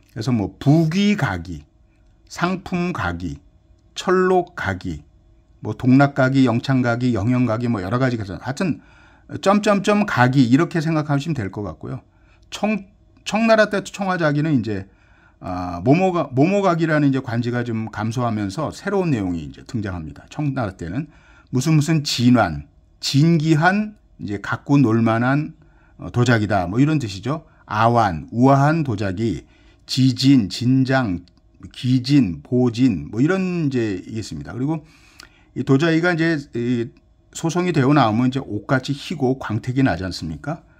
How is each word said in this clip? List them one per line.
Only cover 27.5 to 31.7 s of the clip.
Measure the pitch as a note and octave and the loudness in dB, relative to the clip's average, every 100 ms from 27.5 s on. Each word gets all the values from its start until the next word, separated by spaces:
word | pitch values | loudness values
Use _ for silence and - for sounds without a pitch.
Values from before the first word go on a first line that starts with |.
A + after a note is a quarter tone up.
| _ - | _ -8
아완, | G#2 A#2 A#2+ G#2 D#2 - | 2 4 4 2 -2 -6
우아한 | A2+ C3 C3+ C#3+ E3 | 2 4 6 4 0
도자기, | C3+ G#2 G2+ F#2 A#2 D#2+ - _ _ _ - | -2 -4 -4 -2 -4 -4 -10 _ _ _ -6
지진, | - C3 A2+ C3+ C3+ F#2+ | 2 2 4 4 6 4
진장, | - A#2 C3 C3 C3 A#2 F2 - _ _ _ - | -2 0 2 2 0 0 -4 -8 _ _ _ -20